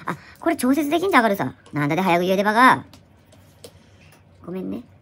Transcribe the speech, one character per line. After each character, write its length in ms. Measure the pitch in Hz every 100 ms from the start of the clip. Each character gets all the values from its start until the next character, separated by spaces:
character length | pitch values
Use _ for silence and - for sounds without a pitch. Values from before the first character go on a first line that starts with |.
| -
あ、 100 | 269 - -
こ 100 | 330
れ 60 | 339
調 180 | 247
節 160 | 285 285
で 100 | 330
き 80 | 381
ん 20 |
じ 80 | 320
ゃ 20 |
ん、 20 |
明 60 | 226
る 60 | 202
さ。 200 | 127 - -
な 140 | 147 147
ん 20 |
だ 60 | 160
で 60 |
早 160 | 185 175
く 20 |
言 140 | 180 190
え 20 |
で 60 |
バ 100 | 208
カ。 320 | 214 254 139 - - _ _ _ - - _ - - _ - - - _ _ -
ご 60 |
め 100 | 185
ん 80 | 185
ね。 140 | 208 - -